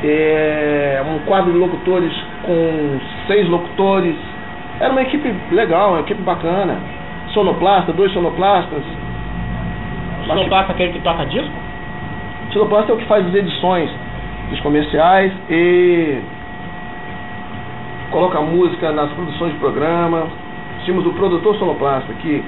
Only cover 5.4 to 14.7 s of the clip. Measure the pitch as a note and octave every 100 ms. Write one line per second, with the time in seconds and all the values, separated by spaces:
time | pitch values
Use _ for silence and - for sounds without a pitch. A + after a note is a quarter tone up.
5.4 | - F3 A3 E3+ G3+ E3 D3 G3 F#3 E3
6.4 | E3 F#3 F#3 G2+ - - - - - G#3+
7.4 | F#3+ - F3+ G3 E3+ E3+ G3 F#3 E3+ E3+
8.4 | G3 F#3+ - D3+ - B2 - - - A1+
9.4 | - - - - - - - - - E3
10.4 | F3 F#3+ F#3+ E3+ F3+ E3+ F3 E3+ C3 G3
11.4 | D4+ - - - - - - - - -
12.4 | - G#3 G3+ G#3 G#3+ A3+ - G#3+ F3 G3
13.4 | F3+ - F3+ F3+ D3+ - - - - -
14.4 | - - D3